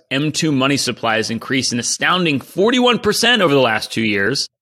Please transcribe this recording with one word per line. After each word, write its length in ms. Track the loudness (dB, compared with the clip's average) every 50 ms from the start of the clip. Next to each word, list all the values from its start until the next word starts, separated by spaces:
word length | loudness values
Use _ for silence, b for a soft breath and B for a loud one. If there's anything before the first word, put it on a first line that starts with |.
| _ _
M 200 | -4 -2 -2 -2
two 200 | -2 -2 -2 0
money 260 | 0 0 2 0 0
supply 380 | 0 -2 -4 -4 -2 -2 0 0
has 160 | 0 0 -2
increased 420 | -6 -8 -6 -4 -4 -2 -2 -2 -4
an 60 | -4
astounding 600 | -4 -4 -4 -2 0 0 2 2 0 0 0 -2
forty-one 600 | -6 -6 -2 0 2 2 2 2 2 2 2 2
percent 420 | 0 -2 0 2 2 2 2 4
over 140 | 4 4 4
the 40 | 4
last 320 | 4 2 0 -2 -4 -4
two 140 | -4 -2 -2
years. 420 | 0 0 0 0 0 0 -2 -6 -8 _ _